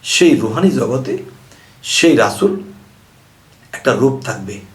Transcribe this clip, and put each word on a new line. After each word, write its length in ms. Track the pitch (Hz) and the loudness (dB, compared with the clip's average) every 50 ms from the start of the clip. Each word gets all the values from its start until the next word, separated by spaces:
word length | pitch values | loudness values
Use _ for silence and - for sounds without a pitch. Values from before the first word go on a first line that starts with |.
| - | -8
সেই 320 | - - - 180 165 143 | -4 0 4 4 4 4
রুহানি 360 | - 113 110 110 147 185 190 | 4 0 -4 -2 2 2 2
জগতে 460 | - 127 - - 127 135 - - - - - - - - - - - - - _ _ _ - | 2 0 -2 -2 -2 -4 -4 -4 -8 -8 -8 -14 -20 -20 -20 -20 -20 -20 -20 _ _ _ -10
সেই 320 | - - - 165 165 147 | -4 0 2 4 4 4
রাসূল 480 | 117 107 101 - - 196 - - - - - - - - _ _ _ _ _ _ _ _ _ _ _ _ _ _ _ _ _ | 4 2 0 0 0 0 0 0 -2 -10 -16 -20 -20 -20 _ _ _ _ _ _ _ _ _ _ _ _ _ _ _ _ _
একটা 220 | - - - 135 - | -20 -4 -2 -2 0
রূপ 280 | 104 123 135 131 - - | 2 2 0 0 -2 -8
থাকবে। 360 | - - 95 95 95 - - - - | -10 -10 -10 -10 -14 -14 -16 -18 -20